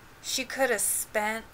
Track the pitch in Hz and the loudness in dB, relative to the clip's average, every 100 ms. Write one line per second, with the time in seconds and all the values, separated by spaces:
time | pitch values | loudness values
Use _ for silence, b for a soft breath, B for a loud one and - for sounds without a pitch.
0 | - - - - 247 - 262 214 - - | -20 -14 -6 -4 -2 2 2 4 2 0
1 | - 220 208 226 220 | 0 0 0 -2 -6